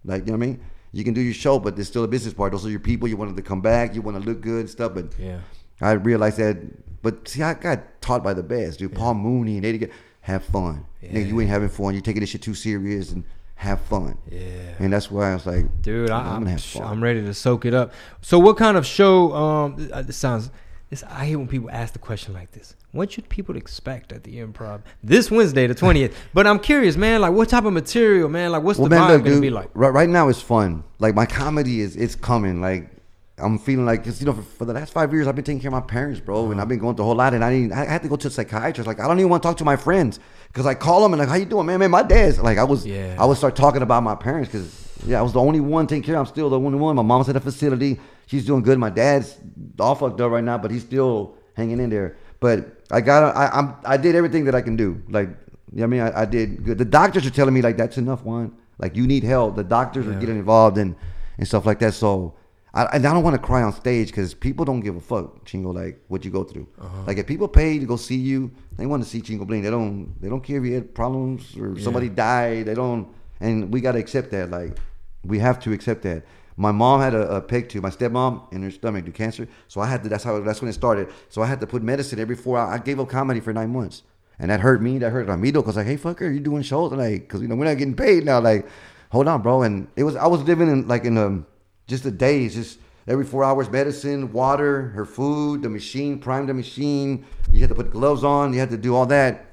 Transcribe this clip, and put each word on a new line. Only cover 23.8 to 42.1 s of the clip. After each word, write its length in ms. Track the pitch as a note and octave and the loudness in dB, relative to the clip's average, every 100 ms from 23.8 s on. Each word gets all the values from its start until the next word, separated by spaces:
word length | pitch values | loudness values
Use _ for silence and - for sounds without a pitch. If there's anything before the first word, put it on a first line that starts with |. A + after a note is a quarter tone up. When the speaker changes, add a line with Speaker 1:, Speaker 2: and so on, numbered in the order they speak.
| - B2+ - | -12 -12 -14
Speaker 2:
at 140 | - - | -18 -16
the 140 | A#2+ | -14
Improv 420 | A2+ G#2 A2 G#2 - - | -14 -14 -14 -14 -16 -16
this 300 | G#2 B3 - | 4 4 4
Wednesday, 360 | A3 G3+ C3+ B2 | 4 4 4 2
the 80 | B2 | 4
twentieth?" 380 | - D3+ B2+ - | 4 4 2 -4
Speaker 1:
<laughs> 100 | - | -2
Speaker 2:
But 140 | F3 G3+ | 4 6
I'm 120 | G#3 | 4
curious, 380 | G#3 D4 G#3+ D3 | 4 4 4 4
man, 240 | G#3+ A3+ | 2 4
like, 100 | F#3 | 4
what 160 | F#3+ A3+ | 4 4
type 160 | B3 | 4
of 80 | G#3+ | 2
material, 560 | F3 - A#3 A3+ F#3+ D3+ | -2 -2 2 6 6 4
man? 240 | E3 F3 | 0 -2
Like, 120 | E3 | 0
what's 140 | D#3+ G3+ | 0 2
Speaker 1:
Well, 120 | D#3 | 6
Speaker 2:
the 60 | E3 | 8
Speaker 1:
man, 80 | F3+ | 10
Speaker 2:
vibe 80 | |
Speaker 1:
look, 100 | D#3 | 8
Speaker 2:
gonna 120 | B2+ C#3+ | 8 4
Speaker 1:
dude, 60 | |
Speaker 2:
be 60 | C#3 | 4
like? 180 | A2+ F2+ | -2 -8
Speaker 1:
right, 200 | - C3+ | 2 4
right 160 | C3+ E3+ | 6 6
now 180 | F3 D3 | 6 4
it's 140 | B2 | 2
fun. 420 | - A#2 G2 E2 D2+ - | 2 2 2 -2 -10 0
Like, 160 | A2 G#2 | 2 4
my 100 | A#2 | 2
comedy 540 | - C#3+ D3+ C3 A#2 | 0 -2 -2 0 -2
is, 160 | G2+ F2 | -4 -4
it's 200 | A2+ - | -6 -4
coming. 440 | - A#2+ G2+ F2 | -2 0 0 -2
Like, 300 | F#2 F#2 E2+ - - _ _ - | -2 -4 -6 -20 -20 _ _ -6
I'm 160 | G2+ G#2+ | -2 -2
feeling 280 | - C3 B2 | 0 0 2
like, 180 | A2+ | 0
'cause, 160 | A2 A#2+ | -2 -4
you 60 | C#3 | -4
know, 80 | |
for, 80 | A2 | -4
for 240 | F#2+ - A#2+ | -8 -10 -8
the 80 | |
last 180 | A#2+ D3+ | -8 -6
five 220 | D#3+ D3+ | -2 0
years, 120 | D#3 C#3 | 0 0
I've 100 | C3+ | -2
been 100 | C#3+ | -6
taking 160 | C#3+ | -6
care 80 | C3 | -4
of 40 | |
my 60 | C3 | -6
parents, 400 | B2+ A#2+ C#3+ A2 | -4 -6 -4 -8
bro, 240 | - G#2 A2+ | -4 -4 -2
and 80 | G2 | -2
Speaker 2:
Uh-huh. 60 | |
Speaker 1:
I've 40 | G#2+ | -2
been 120 | B2 | -2
going 160 | A2+ A2 | -2 0
through 80 | G#2+ | 0
a 20 | |
whole 80 | A#2 | 2
lot, 180 | C3 | 2
and 80 | B2 | 2
I 100 | A#2 | 2
didn't, 180 | C3 A#2 | 2 0
I 140 | A2+ D3 | -2 -4
had 160 | D#3+ | -4
to 60 | D#3+ | -4
go 80 | C#3+ | -4
to 100 | C#3+ | -4
a 40 | |
psychiatrist. 540 | C3+ G#2+ A2 B2+ D#3 A2 | -6 -6 -4 -4 -4 -6
Like, 140 | G#2+ | -4
I 80 | B2 | 0
don't 100 | F3+ | 2
even 100 | F#3 | 4
wanna 120 | F3 | 4
talk 120 | E3+ E3+ | 2 0
to 60 | |
my 140 | D3+ C#3 | 2 2
friends 420 | - F#3+ C#3 - - - - | 2 2 2 -2 -16 -20 -12
'cause 140 | - C3 | -4 -2
I 80 | |
call 320 | C3 D3 F3 G#3 | 0 4 6 6
'em 80 | |
and 60 | E3 | 4
like, 80 | C#3+ | 0
"How 60 | E3+ | 0
you 100 | F#3+ | 0
doing, 200 | G#3+ E3 | -2 0
man?" 120 | F#3 | 2
"Man, 120 | F#3+ | 4
my 120 | F3 | 4
dad's," 340 | - | 8